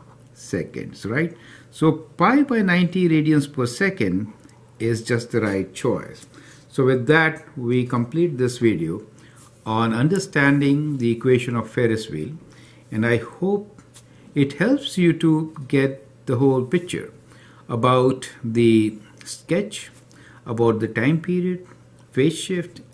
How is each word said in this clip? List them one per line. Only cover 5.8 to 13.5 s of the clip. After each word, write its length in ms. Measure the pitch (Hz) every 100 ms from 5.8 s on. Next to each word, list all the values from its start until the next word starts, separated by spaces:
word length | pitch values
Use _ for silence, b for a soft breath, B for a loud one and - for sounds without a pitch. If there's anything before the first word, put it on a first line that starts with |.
| 127 92 - - - B B B B
So 160 | - 127
with 200 | 131 117
that, 380 | 156 160 156 - -
we 300 | 120 123 123
complete 500 | 123 117 160 170 127
this 200 | 127 120
video 440 | 117 90 80 90 - B B B B B
on 300 | - 110 113
understanding 1040 | 113 147 190 190 151 139 143 139 143 151 143
the 120 | 117
equation 440 | 117 131 127 123
of 160 | 120 110
Ferris 380 | - 117 110 -
wheel, 220 | 78 78 160 - B B B B
and 160 | 110 117
I 120 | 117
hope 640 | - - 185